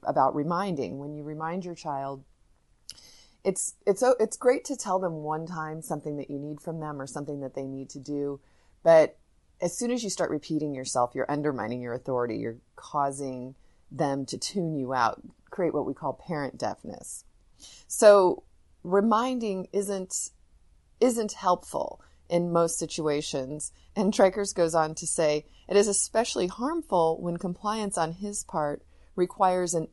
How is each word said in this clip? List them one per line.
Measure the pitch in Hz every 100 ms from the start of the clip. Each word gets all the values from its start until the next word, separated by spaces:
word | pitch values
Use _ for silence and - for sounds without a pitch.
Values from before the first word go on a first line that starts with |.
about | - 147 135 151
reminding. | 151 175 202 151 101 135
When | 143
you | 151
remind | 147 151 160 180 180
your | 165
child, | 160 139 139 139 135 _ _ _ _ _ - - - - - _
it's, | 196 185 - - -
it's, | 190
o-, | 254 247
it's | 220 -
great | 247 269 -
to | 254
tell | 214 185
them | 185 160
one | 151 156 165
time | 170 156 160
something | - 151 151 147
that | -
you | 143
need | 147 151
from | - 165
them | 151 147
or | 135
something | 151 147 143
that | 131 139
they | 135
need | 135 135
to | 147
do. | 131 147 143 139 _ _ _ _
But | 165 160 151 - _ _ _ -
as | 175 -
soon | 240
as | 240
you | 220
start | - 175
repeating | 151 - 156 147
yourself, | 135 131 131 123
you're | 135 -
undermining | 147 151 127 110 123
your | 123
authority. | 120 - 127 120 113
You're | 113 117 _ -
causing | - 151 139 139 139 127 127 135 - _ -
them | 139 147 139
to | 131 117
tune | - 202 170 151
you | 127
out, | 131 113 - - - -
create | - 170
what | 147 -
we | -
call | 147
parent | - - 156 139 -
deafness. | 110 202 - - - - - _ _ _ - - -
So | - 220 202 185 - - _ _ _
reminding | 175 196 220 226 254 254 226 185 180
isn't, | 196 202 196 185 - - _ _ _ _ _ _ -
isn't | 254 233 214
helpful | - 190 180 - - - - - _ -
in | 175 175
most | 170 165 -
situations. | 160 - 151 147 151 143 131 151 - - - -
And | 208
Dreikurs | 214 190 208 202
goes | - 170 165
on | 156
to | 160 160
say, | - 156 151 - - -
"It | 202
is | 208
especially | 196 - 226 240 - 180
harmful | 185 254 339 - 180 160 165
when | 175 170
compliance | 185 180 208 220 208 196
on | 160
his | 175 202 202
part | - 170 147 - - - - -
requires | 180 - 190 185 175
an | 170 160